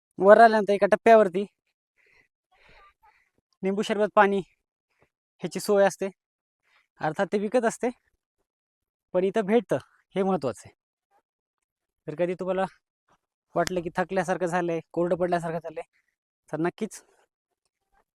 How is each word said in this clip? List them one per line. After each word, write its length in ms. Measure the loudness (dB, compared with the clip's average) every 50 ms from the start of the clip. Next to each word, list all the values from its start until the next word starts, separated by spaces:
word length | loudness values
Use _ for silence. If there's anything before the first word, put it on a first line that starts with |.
| _ _ _ 2
वर 220 | 6 8 10 10
आल्यानंतर 320 | 10 8 6 4 0 0 0
एका 140 | 0 0 0 0
टप्प्यावरती 520 | 2 6 6 8 8 6 4 0 -4 -6 -8 _ _ _ _ _ _ _ _ _ _ _ _ _ _ _ _ _ _ _ _ _ _ _ -20 -20 -20 -20 -20 _ _ _ _ _ _ _ _ _ _ _ _ _ _ -8
लिंबू 200 | -6 -4 -4 -4
सरबत, 260 | -4 -4 -2 -2 0 2
पाणी 240 | 2 2 2 2 -2
ह्याची 1200 | -6 -8 _ _ _ _ _ _ _ _ _ _ _ _ _ _ _ _ _ _ -12 -10 -10 -8
सोय 240 | -4 0 2 2 2
असते, 240 | 2 0 -2 -8 -10 -10 _ _ _ _ _ _ _ _ _ _ _ _ _ _ _ _ -8
अर्थात 260 | -8 -6 -4 -4 -4 -4 -4
ते 60 | -4
विकत 260 | -4 -2 -2 -2 -2
असते, 240 | -2 -4 -4 -6 -8 -8 _ _ _ _ _ _ _ _ _ _ _ _ _ _ _ _ _ _ _ _ _ _ _ -4
पण 100 | -2 -2
इथं 220 | -2 -2 -2 -2
भेटतं 320 | 0 0 0 0 -2 -4 -6 -6 _ _ _ _ _ -6
हे 80 | -4 -2
महत्त्वाचं 400 | -2 -2 -2 -4 -6 -8 -10 -14
आहे. 100 | -20 -20 _ _ _ _ _ _ _ _ _ _ _ _ _ _ _ _ _ _ _ _ _ _ _ _ _ _
तर 80 | -12 -8
कधी 200 | -6 -6 -6 -6
तुम्हाला 300 | -8 -8 -6 -4 -4 -4 -6 -8 _ _ _ _ _ _ _ _ _ _ _ _ _ _ _ -4
वाटलं 260 | -4 -4 -4 -4 -6
की 100 | -8 -6 -6
थकल्यासारखं 500 | -6 -6 -4 -4 -4 -4 -4 -4 -4 -4
झालंय, 340 | -4 -4 -4 -4 -4 -6 -8 -10 _ -6
कोरडं 240 | -4 -2 -2 -2
पडल्यासारखं 420 | -2 -4 -2 -4 -4 -4 -6 -8 -10
झालंय, 240 | -10 -12 -14 -16 -16 _ _ _ _ _ _ _ _ _ _ _ _ _
तर 100 | -8 -6
नक्कीच 420 | -6 -6 -6 -6 -10 -12 -12 -14 -20 _ _ _ _ _ _ _ _ _ _ _ _ _ _ _ _ _ _ _ _ _ _